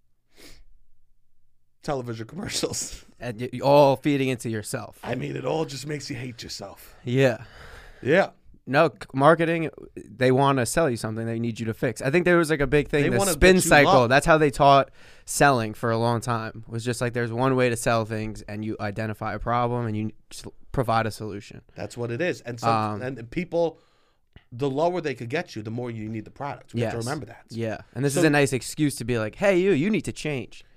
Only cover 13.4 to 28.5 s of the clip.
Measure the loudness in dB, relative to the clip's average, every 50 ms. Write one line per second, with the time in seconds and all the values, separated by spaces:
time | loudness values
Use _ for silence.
13.4 | 8 8 8 8 6 6 8 8 8 8 6 6 6 6 4 4 6 6 4 6
14.4 | 6 2 4 6 6 8 8 6 4 2 -6 -20 -20 -20 -20 -20 -12 -6 2 4
15.4 | 6 6 6 4 0 -2 -6 -4 -2 -2 0 2 2 0 0 0 -2 -4 -4 -4
16.4 | -6 -10 -14 -14 -14 -10 -10 -6 -4 -4 -4 -2 -4 -4 -2 -4 -4 -4 -2 0
17.4 | 0 2 2 2 2 2 0 0 0 0 0 0 0 -2 -6 -6 -6 -8 -10 -12
18.4 | -12 -12 -10 -8 -6 -6 -6 -6 -6 -8 -6 -6 -6 -6 -6 -8 -8 -8 -8 -6
19.4 | -4 -2 0 0 0 0 -2 -2 -4 -4 -4 -4 -4 -6 -8 -12 _ -20 -20 -18
20.4 | -18 -18 -18 -18 -16 -6 -4 -2 0 0 0 0 0 -2 -6 -8 -10 -10 -10 -12
21.4 | -14 -16 -20 -20 -20 _ -14 -14 -12 -12 -10 -8 -8 -6 -4 -4 -4 -4 -4 -6
22.4 | -10 -14 -10 -4 -2 0 0 0 -2 -4 -6 -6 -8 -10 -10 -12 -14 -10 -8 -8
23.4 | -8 -4 -2 -2 -2 -2 -4 _ _ _ _ _ _ _ _ _ _ _ _ -20
24.4 | _ _ -10 -4 -4 -4 -2 0 0 0 0 -2 -4 -6 -6 -6 -8 -6 -6 -6
25.4 | -6 -6 -10 -10 -10 -8 -8 -8 -8 -8 -8 -10 -10 -8 -8 -10 -10 -12 -14 -12
26.4 | -10 -10 -10 -12 -14 -8 -4 -4 -4 -2 -4 -4 -6 -6 -6 -8 -8 -14 -18 -20
27.4 | -20 -14 -8 -6 -6 -6 -6 -8 -12 _ -8 -2 -2 0 2 4 4 4 4 4
28.4 | 2 2